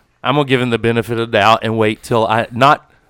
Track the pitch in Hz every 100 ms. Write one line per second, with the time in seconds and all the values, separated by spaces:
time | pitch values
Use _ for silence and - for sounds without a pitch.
0 | _ _ - 143 139 131 123 117 113 117
1 | 107 117 117 113 101 113 113 113 110 110
2 | - 120 110 110 110 120 135 - _ _